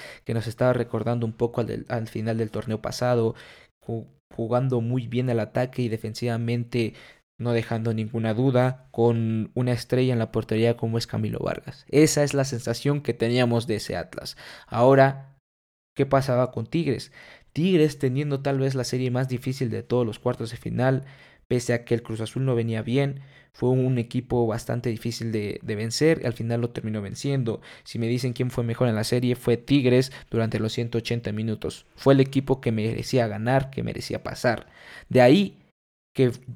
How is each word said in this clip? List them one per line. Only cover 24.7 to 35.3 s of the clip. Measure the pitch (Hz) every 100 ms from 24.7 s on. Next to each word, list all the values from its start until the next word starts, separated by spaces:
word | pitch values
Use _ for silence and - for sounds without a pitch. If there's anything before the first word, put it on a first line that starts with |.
| 120 123
difícil | 110 120 117 117
de, | 110 104 -
de | 85 107
vencer, | 110 120 156 160
al | 123
final | 117 113 117
lo | 117
terminó | 120 113 107
venciendo. | 101 117 139 139 113 104 - -
Si | - 113
me | 113
dicen | 123 127
quién | 120 127
fue | 123
mejor | 120 113 127
en |
la | 110
serie, | 107 127 123 123
fue | - 117
Tigres | - 143 127 123 131 - -
durante | 117 113 113
los | 110
ciento | - 120 117
ochenta | - 117 113
minutos. | 107 110 107 - - -
Fue | - -
el | 135
equipo | 135 135 139 135
que | 120
merecía | 110 110 113 117 131 113
ganar, | 104 113 135 135
que | 120
merecía | 117 - - -
pasar. | - - 123 110 - - - - -
De | 127
ahí | 123